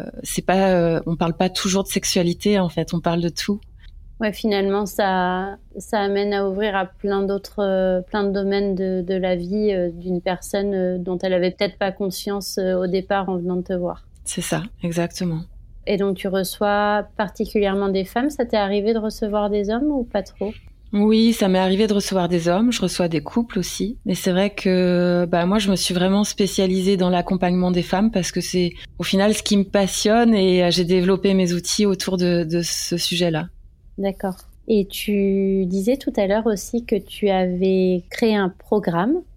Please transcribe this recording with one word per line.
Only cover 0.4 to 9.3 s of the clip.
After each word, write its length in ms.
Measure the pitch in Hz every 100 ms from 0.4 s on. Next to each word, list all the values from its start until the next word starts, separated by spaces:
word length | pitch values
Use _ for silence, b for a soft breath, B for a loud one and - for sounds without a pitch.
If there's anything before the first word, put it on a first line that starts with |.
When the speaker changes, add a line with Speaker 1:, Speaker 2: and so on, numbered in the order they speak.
Speaker 1:
pas, 240 | - 185 190
euh, 320 | 180 170 165 165
on 100 | 165
parle 160 | 170
pas 160 | 170 185
toujours 340 | 185 196 190
de 60 | 190
sexualité, 720 | 196 - 190 170 170 208 202
en 100 | 175
fait, 240 | - 156
on 80 | 170
parle 220 | 170 170
de 80 | 170
tout. 280 | - - 208 - b b - - -
Speaker 2:
Ouais, 140 | 214
finalement, 500 | 185 226 202 196 202
ça, 720 | 196 - 196 185 180 185 196 202 - -
ça 220 | - 220
amène 340 | 196 202 202
à 120 | 202 196
ouvrir 300 | 190 214 196
à 80 |
plein 380 | 185 - 202 196
d'autres, 400 | 196 196 - -
euh, 400 | 196 190 185 185
plein 220 | 180 214
de 80 | 202
domaines 420 | 196 196 202 202
de, 260 | 190 190 185
de 140 | 175
la 200 | 190 185